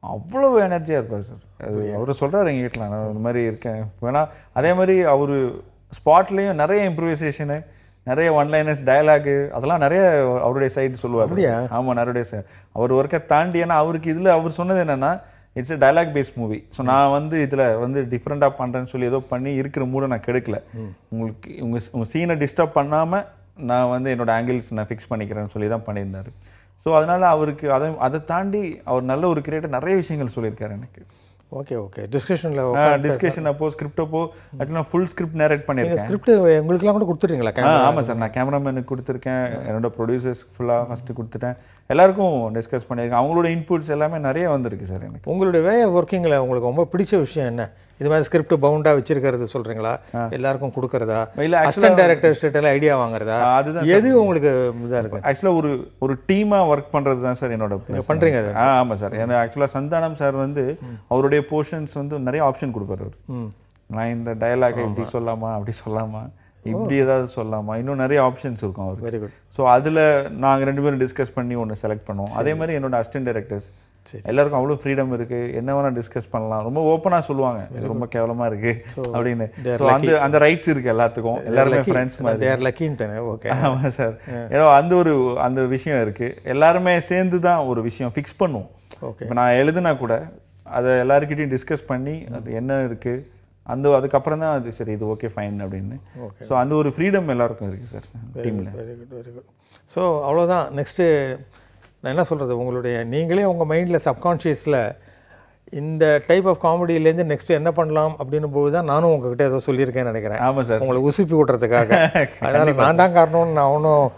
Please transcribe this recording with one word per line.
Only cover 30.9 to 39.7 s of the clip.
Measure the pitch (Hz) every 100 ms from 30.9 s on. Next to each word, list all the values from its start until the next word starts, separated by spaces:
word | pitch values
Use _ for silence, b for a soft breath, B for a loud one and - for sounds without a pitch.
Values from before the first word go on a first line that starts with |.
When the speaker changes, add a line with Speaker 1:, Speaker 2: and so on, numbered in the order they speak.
| - - b b b _ 135
Speaker 2:
ஓகே, | 139 120 98
ஓகே. | - 104 135
டிஸ்கஷன்ல | - 180 165 143
Speaker 1:
ஆ, | 127
Speaker 2:
உட்கார்ந்து | 127 151 143 143
Speaker 1:
டிஸ்கஷன் | 135 170 156
அப்போ, | 156 143 156
ஸ்கிரிப்ட் | 147 147 143
அப்போ, | 156 160 165 B B 135
actually | 139
நான் | 165 151
ஃபுல் | 175 180
ஸ்கிரிப்ட் | - 170 160
நேரேட் | 151 147 147
Speaker 2:
நீங்க |
Speaker 1:
பண்ணியிருக்கேன். | 131 117 170
Speaker 2:
ஸ்கிரிப்ட் | 107 170 -
எங்களுக்கெல்லாம் | 220 180 156 156 180 202 208
கூட | 202
கொடுத்துட்டீங்களா? | 165 196 151 113 107
Speaker 1:
ஆ, | 135 156 131
Speaker 2:
கேமரா |
Speaker 1:
ஆமா | 156
சார், | 123 113
நான் | 110
கேமராமேனுக்கு | 127 131 143 139 131 127 131
கொடுத்துருக்கேன், | 123 131 131 127 127 113
Speaker 2:
ஆ. | 127